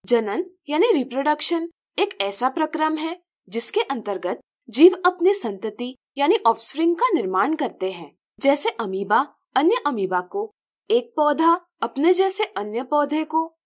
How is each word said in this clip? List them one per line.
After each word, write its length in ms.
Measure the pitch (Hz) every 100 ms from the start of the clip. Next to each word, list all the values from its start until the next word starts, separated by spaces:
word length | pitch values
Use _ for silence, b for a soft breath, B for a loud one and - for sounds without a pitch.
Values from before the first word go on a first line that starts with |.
| -
जनन 380 | 233 214 226 381 _ -
यानी 240 | 302 480
रिप्रोडक्शन 760 | 320 247 247 277 294 - 339 339 _ _ -
एक 200 | 403 -
ऐसा 280 | 294 190 254
प्रक्रम 480 | 262 311 294 311 311
है 240 | 320 359 _ _ _
जिसके 320 | 220 233 415
अंतर्गत 600 | 466 254 208 185 180 - _ _ -
जीव 320 | 214 349 359 359
अपनी 280 | 359 349
संतति 600 | 392 440 190 220 - 247 262 _ -
यानी 200 | 294 453
ऑफस्प्रिंग 600 | 233 226 - 277 330 339
का 120 | 494
निर्माण 460 | 339 190 185 233
करते 380 | 311 285 - 185
हैं। 240 | 175 156 _ _ -
जैसे 300 | 269 285 466
अमीबा 680 | - 208 190 185 220 294 _ _ -
अन्य 200 | 311 480 294
अमीबा 340 | 240 190 185
को, 300 | 180 392 440 _ _ _ _
एक 220 | 226 240 -
पौधा 500 | 294 285 330 349 _ _
अपने 320 | - - 320
जैसे 300 | 359 381 370
अन्य 380 | 440 - 208 220
पौधे 420 | 254 294 285 302
को 340 | 311 - 330 _